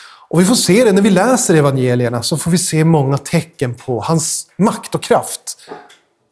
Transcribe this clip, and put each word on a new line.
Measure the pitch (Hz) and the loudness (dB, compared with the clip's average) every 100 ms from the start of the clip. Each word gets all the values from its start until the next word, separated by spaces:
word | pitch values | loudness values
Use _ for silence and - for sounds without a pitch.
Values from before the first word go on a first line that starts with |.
| - - - | -20 -20 -4
Och | 165 | 0
vi | |
får | 185 | 2
se | 240 - 190 | 2 2 4
det | 240 | 4
när | 190 | 4
vi | 208 | 4
läser | 180 226 254 - | 2 2 0 2
evangelierna, | 165 143 131 127 123 120 120 | 2 2 2 0 0 -2 -2
så | - 151 | -4 -4
får | 165 | 0
vi | 170 | -2
se | - 156 | 0 0
många | 160 160 135 139 | 2 2 2 -2
tecken | - 170 - - 123 | -2 -4 -4 -6 -6
på | 120 - 117 | -6 -6 -6
hans | 107 165 - - - - | -2 -2 -2 -8 -10 -2
makt | 208 208 - | -2 -2 -8
och | - | -8
kraft. | - 214 - - - - - - - - _ _ _ | 0 0 0 -10 -12 -16 -16 -20 -20 -20 _ _ _